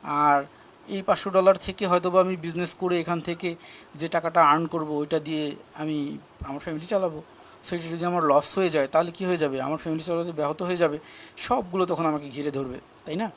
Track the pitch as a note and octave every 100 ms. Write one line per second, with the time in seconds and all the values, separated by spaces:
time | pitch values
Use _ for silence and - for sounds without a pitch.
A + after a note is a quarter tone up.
0 | D#3 D3 D3 C#3+ C#3+ - - - - G3
1 | F#3+ F3+ G3+ F#3+ F#3+ F#3+ - F#3+ G3 F3+
2 | F3+ F#3 F#3 F#3 E3+ E3 F3 - F#3 F3
3 | E3 E3+ D#3+ E3+ F3+ E3+ - - - C#3+
4 | D#3+ E3+ E3 E3+ D3+ D3+ E3 E3 D3+ D3
5 | D3+ D#3+ D#3 D#3 D3+ D3+ - - D#3 D3+
6 | C#3+ C#3+ - - - C#3+ - D#3 F3 G3+
7 | F#3 D#3 - - - - - F3 E3 E3
8 | F3 F3 D#3 C#3+ - G3 F#3 D#3 C3+ D#3+
9 | E3+ E3+ F#3 F3 D3 C3+ C3 D#3 E3 D#3+
10 | D#3+ E3+ E3+ D#3 D3 D3+ F3+ F3+ D#3+ D3+
11 | - - - - - B3 F#3 F#3 F3+ D#3+
12 | E3 D3+ C#3+ B2+ D3 C3+ C3 B2+ - -
13 | - E3 A3